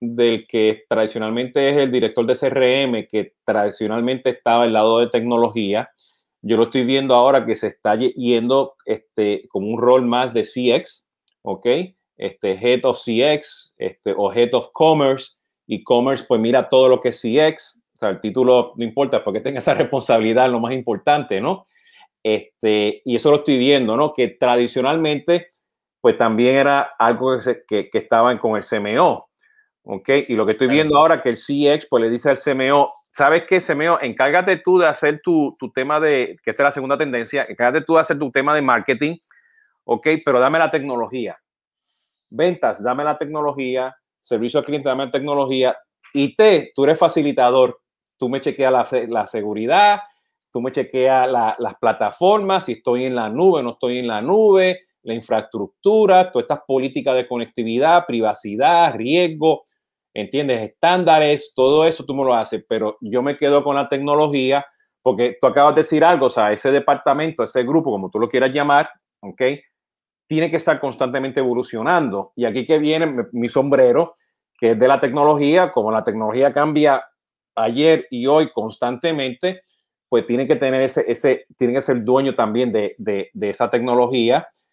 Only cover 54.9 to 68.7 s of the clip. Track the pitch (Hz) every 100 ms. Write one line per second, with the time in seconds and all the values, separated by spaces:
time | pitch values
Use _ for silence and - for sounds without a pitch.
54.9 | _ 113 113 - 113 - 110 98 _ 196
55.9 | 220 202 185 185 120 - 143 - 135 131
56.9 | 139 135 127 127 123 113 - 113 117 156
57.9 | 175 - 117 110 - 107 107 147 170 165
58.9 | 107 120 170 175 156 160 143 - _ _
59.9 | _ _ - 104 139 139 117 107 - 165
60.9 | 185 165 156 151 143 - - 131 156 160
61.9 | 160 131 135 131 117 110 104 - 110 107
62.9 | - 107 123 139 139 143 143 143 139 139
63.9 | 139 143 147 151 143 131 139 - _ _
64.9 | _ 127 104 120 - 131 143 147 151 151
65.9 | 156 165 165 127 120 104 107 131 139 143
66.9 | 139 147 139 160 160 110 131 120 160 143
67.9 | 101 92 107 120 127 131 143 147